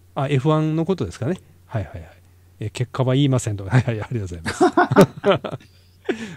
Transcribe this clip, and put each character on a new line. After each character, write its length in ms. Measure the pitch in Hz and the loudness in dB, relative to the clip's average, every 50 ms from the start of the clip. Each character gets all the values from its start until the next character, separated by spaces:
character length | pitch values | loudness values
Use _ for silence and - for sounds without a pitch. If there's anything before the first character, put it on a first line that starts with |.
| _ _ - | _ _ -4
あ、 120 | 151 135 143 | -4 0 2
エ 80 | 147 | 0
フ 120 | 127 139 156 | 2 4 2
ワ 100 | 156 156 | 2 2
ン 160 | 156 156 156 | 2 0 0
の 100 | 165 160 | 0 0
こ 100 | 190 190 | -2 -2
と 100 | - 110 | -2 -2
で 60 | 82 | -6
す 80 | - - | -6 -6
か 60 | 113 | -4
ね。 140 | 147 185 - - - - - - | -4 -4 -6 -8 -20 -20 -20 -20
は 140 | - - 107 | -6 -6 -6
い 40 | - | -6
は 60 | - - | -6 -10
い 40 | 85 | -16
は 60 | 80 | -16
い。 20 | - - - - - _ - _ _ _ - | -16 -20 -20 -20 -20 _ -20 _ _ _ -10
え、 100 | 110 104 | -10 -10
結 220 | - - 123 - | -6 -6 -6 -6
果 120 | - - 123 | -2 -2 0
は 120 | 127 131 | 2 2
言 80 | 139 143 | 4 4
い 60 | 131 | 4
ま 100 | 131 120 | 2 2
せ 120 | - 110 | 0 -2
ん 60 | 104 | -6
と。 80 | 101 98 | -6 -4
<laughs> 0 | |
は 100 | 95 127 127 | 2 2 2
い 20 | |
は 100 | - 120 | 2 2
い、 100 | 113 104 | -4 -4
あ 60 | 101 - | -6 -6
り 80 | 123 110 | -6 -6
が 80 | 98 | -6
と 80 | 85 85 | -6 -8
う 20 | |
ご 0 | |
ざ 0 | |
い 40 | 82 80 | -8 -8
ま 80 | - | -8
す。 120 | - - 359 | 0 2 2
<laughs> 880 | 311 - 359 339 - - 220 175 - - - - 202 180 - - - - - - _ _ _ _ _ _ _ - - 226 220 226 196 160 | 4 4 4 2 4 6 4 4 4 2 -2 2 2 2 2 0 -8 -10 -10 -14 _ _ _ _ _ _ _ -6 -6 -4 -4 -6 -12 -12